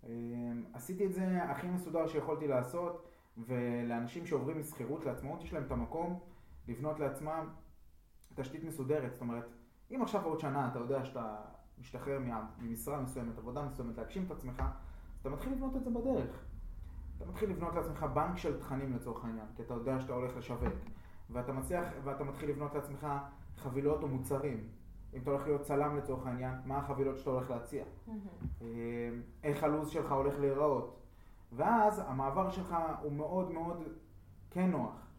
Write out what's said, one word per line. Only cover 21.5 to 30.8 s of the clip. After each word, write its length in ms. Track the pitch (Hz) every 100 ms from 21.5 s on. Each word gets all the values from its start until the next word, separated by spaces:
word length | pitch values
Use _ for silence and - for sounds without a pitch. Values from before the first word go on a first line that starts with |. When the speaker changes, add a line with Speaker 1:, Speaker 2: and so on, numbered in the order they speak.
Speaker 1:
מצליח, 300 | 131 127 175 175 143
ואתה 200 | 135 135
מתחיל 260 | 139 135 151
לבנות 260 | 139 143 147
לעצמך 320 | 139 135 147 139 139 - - -
חבילות 460 | 139 127 143 151
או 40 | 143
מוצרים. 600 | 131 - 139 143 117 110 - - - -
אם 80 | 131
אתה 100 | 123
הולך 120 | 139
להיות 180 | 143 143
צלם 360 | 143 143 147 147
לצורך 300 | 135 131 131
העניין, 260 | 123 127 127 131
מה 120 | 135
החבילות 400 | 135 131 135 131
שאתה 120 | -
הולך 200 | 127 -
להציע? 340 | 120 - 139 - - -
Speaker 2:
מהמם. 120 | 220 196 175 - -
Speaker 1:
אה, 60 | 117 117 117 120 120 120 - -
איך 200 | 151 143
הלו"ז 260 | 156 151 151
שלך 220 | 165 143
הולך 280 | 135 139 139
להיראות? 600 | 139 135 151 131